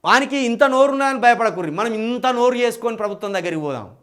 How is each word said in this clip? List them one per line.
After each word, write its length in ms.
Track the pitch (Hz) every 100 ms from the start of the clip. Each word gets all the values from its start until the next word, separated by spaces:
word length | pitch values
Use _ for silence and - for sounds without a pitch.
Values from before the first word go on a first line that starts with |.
వానికి 340 | 165 233 277 277 240
ఇంత 140 | 233 277
నోరున్నాయని 460 | 262 277 269 269 262
భయపడకుర్రి. 480 | 240 220 226 175 165 160
మనం 140 | 233 220
ఇంత 280 | 226 240 254 247
నోరు 200 | 247 247
చేసుకొని 340 | 240 226 233 214
ప్రభుత్వం 320 | 208 196 202 196
దగ్గరికి 260 | 175 160
పోదాం 220 | 147 127 95 -